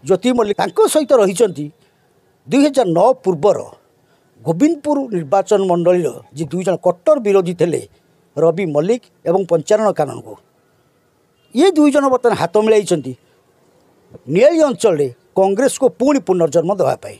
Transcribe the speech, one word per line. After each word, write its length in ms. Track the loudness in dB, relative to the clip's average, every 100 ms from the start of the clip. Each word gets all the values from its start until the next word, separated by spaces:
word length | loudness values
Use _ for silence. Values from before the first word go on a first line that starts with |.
ଜ୍ୟୋତି 240 | -2 -2 0
ମଲ୍ଲିକ 220 | -2 -2 -2
ତାଙ୍କ 200 | -4 0 0
ସହିତ 200 | 2 2 2
ରହିଛନ୍ତି 420 | 2 0 -4 -4 -14 _ _ _ _ _ _ _ -4
ଦୁଇ 100 | 0
ହଜାର 240 | 0 0 -2 2
ନଅ 100 | 2 0
ପୂର୍ବର 360 | -2 0 0 0 -4 -18 _ _ _ _ _ _
ଗୋବିନ୍ଦପୁର 580 | -8 -2 0 -2 -2 -4 -2
ନିର୍ବାଚନ 460 | -6 -2 -2 2 0 2
ମଣ୍ଡଳୀର 380 | 0 2 0 0 -8 -18 -12
ଯିଏ 100 | -8
ଦୁଇ 100 | -6 -4
ଜଣ 100 | -2 -2
କଟ୍ଟର 300 | -2 0 0 2
ବିରୋଧୀ 280 | 0 0 -2
ଥିଲେ, 220 | -2 -2 -8 _ _ _ _ -2
ରବି 280 | 0 0 -2
ମଲ୍ଲିକ 280 | -2 -2 -2 _ _ -4
ଏବଂ 120 | -2 0
ପଞ୍ଚାନନ 380 | -2 0 0 0 -2
କାନନଗୋ। 360 | -4 -6 -16 -20 _ _ _ _ _ _ _ _ _ _ _
ଇଏ 140 | 2 2 4
ଦୁଇ 140 | 4
ଜଣ 100 | 4 2
ବର୍ତ୍ତମାନ 220 | 2 0 0
ହାତ 120 | 0 0 2
ମିଳାଇଛନ୍ତି 460 | 2 2 -4 -4 -14 _ _ _ _ _ _ _ _ _ -20 -4
ନିଆଳି 240 | 2 4 4 0
ଅଞ୍ଚଳରେ 380 | 2 0 0 -2 -6 _ 0
କଂଗ୍ରେସକୁ 480 | 0 2 0 0 -2 0
ପୁଣି 200 | 0 0 0
ପୁନର୍ଜନ୍ମ 440 | 0 0 0 -2 -2
ଦେବା 140 | -2 -4
ପାଇଁ। 160 | -10 -20